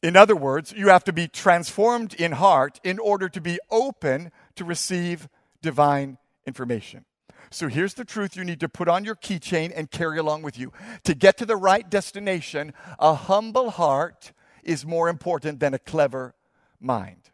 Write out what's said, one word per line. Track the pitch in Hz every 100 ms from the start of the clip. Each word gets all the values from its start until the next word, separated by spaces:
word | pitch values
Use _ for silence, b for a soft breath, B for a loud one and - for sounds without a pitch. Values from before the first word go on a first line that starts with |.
In | 165 180
other | 208
words, | 196 135 139 160
you | 208 202
have | 185
to | -
be | 170 170
transformed | - 202 175 170 - 220 240 220
in | - 165
heart | 135 196 156 135 -
in | 180 185
order | 220 202 185
to | 190
be | 170 175 -
open | 226 269 - 156 131 170 b b -
to |
receive | 170 170 - 180 175 170 151 _ _ _
divine | 160 135 147 143 139 127 _ _ -
information. | - 123 117 - - _ _ _ b b
So | - 156
here's | 120 190
the | - 240
truth | 220 196
you | 185
need | 180 165
to | 160
put | - 170
on | 175
your | 208
keychain | 220 - 185 - 170 160 165
and | 151
carry | - 165 156
along | 156 151
with | 156 120
you. | 127 - 202 226
To | -
get | 147 190 -
to |
the | 220 214
right | 190 196 190
destination, | 196 185 196 202 185 - 151 151 - B 147
a | 151
humble | 151 - 196 220 226 247
heart | 185 160 139 165 - - _ b b
is | - 156 147
more | 165 170
important | 170 - 170 151 147
than | 147
a | 135
clever | - 160 143 131 127 _ _ _ _ _
mind. | 127 120 95 92 _